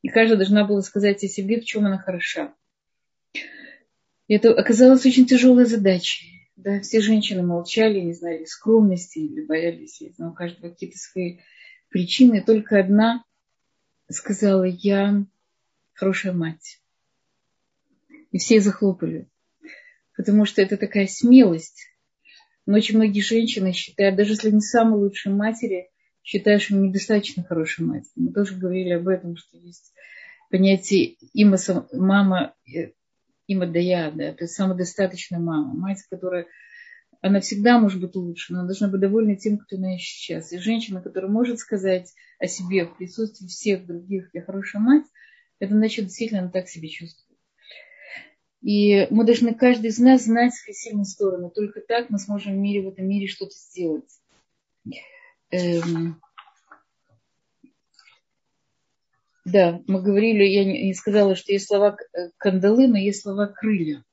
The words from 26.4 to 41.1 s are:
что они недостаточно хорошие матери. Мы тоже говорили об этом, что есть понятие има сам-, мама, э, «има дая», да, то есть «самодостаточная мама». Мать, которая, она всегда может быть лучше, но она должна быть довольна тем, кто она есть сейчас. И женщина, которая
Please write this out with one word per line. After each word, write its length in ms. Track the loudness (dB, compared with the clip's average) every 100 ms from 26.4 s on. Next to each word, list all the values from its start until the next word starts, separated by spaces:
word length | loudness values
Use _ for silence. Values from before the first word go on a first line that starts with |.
| 2 2
что 140 | 2 0
они 140 | 0
недостаточно 540 | -2 -2 -2 -2 -10
хорошие 420 | -6 -6 -6 -4 -6
матери. 240 | -6 -12 -6
Мы 180 | -4
тоже 220 | -2 -4 -4
говорили 360 | -6 -4 -2
об 160 | -4 -2
этом, 300 | -4 -4 -14
что 200 | _ _
есть 360 | -20 -20 _ _ -20 -20 -20 _ _
понятие 680 | 2 2 2 2 0 0 -6 _
има 220 | 4 4 4
сам-, 300 | 0 -4 -4
мама, 600 | -4 2 2 2 0 -4 _ _
э, 260 | -12 -12 _ _ _ _ _ -6
«има 180 | -4 -2
дая», 460 | -2 0 -2 -4
да, 220 | -8 -10
то 100 | -10
есть 120 | -12 -4
«самодостаточная 840 | -4 -2 -6 -4 -4 -4 -10 -6
мама». 340 | -4 -4 -4
Мать, 300 | -6 -8 -8 _
которая, 380 | -10 -8 -8 -10 _ -20 -20 -20 -20 _ _
она 180 | 0 0
всегда 400 | 0 0 4 6
может 220 | 4 0
быть 120 | -8
лучше, 380 | -8 -10 -12 -10
но 80 | -8
она 80 | -8
должна 220 | -4 -4
быть 100 | 0
довольна 380 | 0 2 0 -2
тем, 200 | -4 -6
кто 200 | _ -10
она 160 | -8
есть 100 | -8
сейчас. 480 | -12 -16 -12 -12 -12
И 60 | -10
женщина, 440 | -4 -4 -6 -12
которая 300 | -10